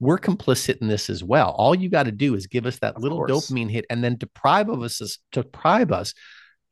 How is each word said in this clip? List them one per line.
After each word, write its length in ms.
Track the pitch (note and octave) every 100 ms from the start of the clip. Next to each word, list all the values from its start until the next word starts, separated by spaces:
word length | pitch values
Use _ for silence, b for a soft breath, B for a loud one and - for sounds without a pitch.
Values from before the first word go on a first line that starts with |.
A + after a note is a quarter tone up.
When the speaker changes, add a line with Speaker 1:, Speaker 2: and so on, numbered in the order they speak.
Speaker 1:
We're 160 | B2+ F#3
complicit 600 | - F3+ - B2 - -
in 100 | A2
this 220 | G#2 -
as 120 | E2+
well. 280 | F2+ D3+ F#2
All 240 | - A#2+
you 160 | F#3 F#3
gotta 220 | E3+ A2+
do 220 | G#2 C#3+
is 120 | G#2 F#2+
give 180 | B2
us 140 | A#2+ -
that 180 | A2 -
Speaker 2:
Of 60 |
Speaker 1:
little 160 | C3 E3 C#3
Speaker 2:
course. 240 | C#3+ D#3+
Speaker 1:
dopamine 200 | C3 A2+
hit 140 | A#2 -
and 120 | A#2+
then 140 | A#2+ A#2+
deprive 540 | A2 - C#3 F#3 G#3+
of 120 | C3+
us, 360 | A#2 - G#2+ - _
deprive 600 | C3 - - D#3 G3+ G3+
us 220 | F#2 - - B B B B _